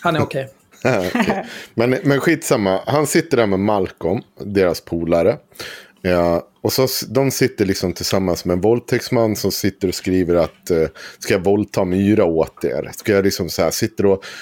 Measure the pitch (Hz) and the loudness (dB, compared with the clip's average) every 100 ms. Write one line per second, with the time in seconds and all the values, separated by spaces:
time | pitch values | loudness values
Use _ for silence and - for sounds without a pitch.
0 | 175 156 107 139 131 - _ - 131 117 | -2 0 -2 -4 -8 -12 _ -6 -2 0
1 | 90 247 202 196 - - - - 120 131 | 0 0 -2 -2 -6 -14 -8 -2 0 2
2 | 139 139 147 151 - 131 98 95 - 139 | 2 2 2 0 0 0 2 0 0 0
3 | 147 175 160 120 107 95 104 104 92 - | 2 0 2 2 2 2 2 0 -2 -4
4 | 85 104 - - 101 101 90 80 - 85 | -4 -2 -6 -14 -4 2 2 2 -4 -4
5 | 82 85 90 147 - - - - - _ | 0 2 2 0 -4 -18 -16 -16 -20 _
6 | 92 90 87 85 - _ 107 - 131 - | 0 2 2 2 -2 _ -2 0 0 -2
7 | - 113 135 - 127 - 98 95 92 85 | -4 -2 0 0 0 0 -2 0 -4 -4
8 | - 101 92 82 90 90 101 120 - 123 | -2 -2 0 -2 0 0 2 0 0 -4
9 | - 123 113 104 101 - 101 - 95 - | 0 0 0 0 -4 -2 -4 -2 -4 -4
10 | - 92 87 87 80 - - 85 78 - | -2 0 2 2 0 -4 -2 0 0 -4
11 | - - - 101 87 104 101 - 95 92 | -20 -10 -2 0 2 0 0 -2 0 0
12 | 98 104 87 80 78 - 80 64 - - | 2 4 2 2 -2 -2 -4 -4 -6 -6
13 | - 101 98 - 85 - 85 - 113 - | 0 2 2 0 -4 -2 -2 0 -4 0
14 | 101 95 - - | 2 2 -2 -18